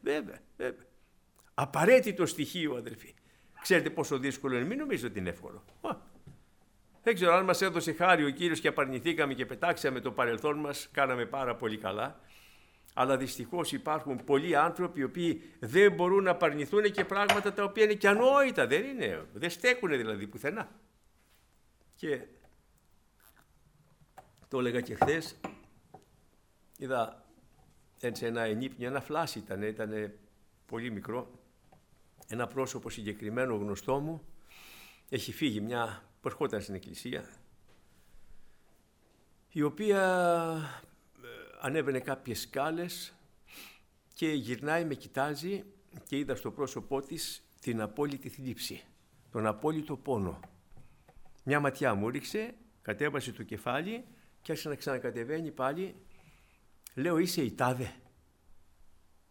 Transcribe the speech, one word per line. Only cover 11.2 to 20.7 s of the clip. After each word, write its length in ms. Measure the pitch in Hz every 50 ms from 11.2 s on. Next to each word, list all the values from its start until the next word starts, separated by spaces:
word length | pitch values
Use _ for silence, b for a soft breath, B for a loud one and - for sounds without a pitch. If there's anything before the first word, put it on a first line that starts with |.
| 117
πάρα 300 | - 135 135 131 123 117
πολύ 220 | - 120 110 107
καλά. 420 | 107 110 95 98 107 120 143 151 - b b b b b b b b b b b b b b b
Αλλά 240 | 123 127 131 135
δυστυχώς 540 | 127 135 123 - - 120 120 175 175 156 -
υπάρχουν 520 | 143 131 - 151 151 156 156 143 127 120 -
πολλοί 320 | - 143 139 156 175 156
άνθρωποι 440 | 143 160 170 165 175 180 175 175 147
οι 40 | 131
οποίοι 380 | 123 - 180 170 165 156 160 B B B B
δεν 340 | 123 110 131 190 208 202 175
μπορούν 300 | 160 180 180 196 196 190
να 80 | 185
απαρνηθούν 600 | 170 - 175 156 143 147 143 - 202 208 214 202
και 140 | 202 196 185
πράγματα 480 | 185 196 202 202 202 208 208 196 202 190
τα 100 | 214 202
οποία 200 | 202 202 220 214
είναι 100 | 214 214
και 140 | 208 208
ανόητα, 600 | 202 202 214 240 262 277 277 277 254 202 - 127
δεν 160 | 117 139 175 240
είναι, 420 | 277 269 240 147 104 85 78 78 - -
δεν 160 | 104 147 170
στέκουνε 460 | 170 - - 247 247 247 226 170 143
δηλαδή 320 | 123 113 110 107 101 104
πουθενά. 540 | 101 - 110 - 147 196 226 - -